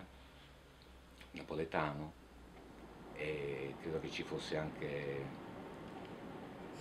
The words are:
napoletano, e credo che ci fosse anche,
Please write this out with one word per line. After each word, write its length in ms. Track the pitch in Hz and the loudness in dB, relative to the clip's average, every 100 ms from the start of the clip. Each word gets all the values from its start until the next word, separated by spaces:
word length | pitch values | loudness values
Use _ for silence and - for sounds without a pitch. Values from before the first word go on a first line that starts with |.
| 95 - - - - - - - - - - - - | -2 -12 -14 -14 -14 -16 -16 -16 -16 -16 -14 -14 -8
napoletano, 800 | 78 69 78 80 85 76 71 78 - - - - - - - - - - - | -6 2 4 6 8 6 4 -2 -4 -14 -14 -12 -12 -12 -10 -10 -10 -8 0
e 580 | 76 76 71 65 69 - | 2 4 2 2 0 0
credo 180 | 85 78 | 2 2
che 100 | - | 2
ci 140 | - | 0
fosse 320 | - 78 - 78 | 2 2 4 4
anche, 680 | 78 - 76 71 71 69 69 67 - - - - - - - - - - - - - - | 4 2 2 4 4 2 0 -2 -4 -4 -6 -6 -6 -6 -4 -4 -4 -6 -6 -6 -6 -6